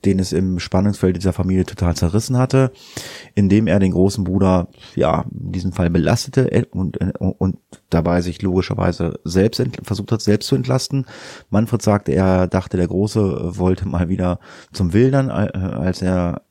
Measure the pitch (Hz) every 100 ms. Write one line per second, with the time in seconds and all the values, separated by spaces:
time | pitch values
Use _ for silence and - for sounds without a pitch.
0 | 98 95 92 78 92 87 - 92 101 98
1 | 92 87 95 87 92 95 90 - 87 82
2 | 85 101 110 127 127 135 131 - - -
3 | - - - - 98 101 110 98 95 87
4 | 98 98 90 95 95 92 87 - - -
5 | 73 80 - - 92 92 92 85 85 87
6 | 76 117 - 135 127 - - - 92 -
7 | 92 - 90 - 95 - _ - _ 85
8 | 85 87 87 87 95 92 90 101 90 85
9 | 85 - - 90 107 - 120 - - 98
10 | 101 110 - 107 - 135 123 131 - 135
11 | 127 - - - _ 98 113 110 - 101
12 | - 71 95 92 92 95 - 92 87 90
13 | 104 110 98 64 87 92 92 92 90 85
14 | 87 92 90 87 - - - - 90 101
15 | 131 139 135 67 104 - 92 - 87 90
16 | 92 92 87 - _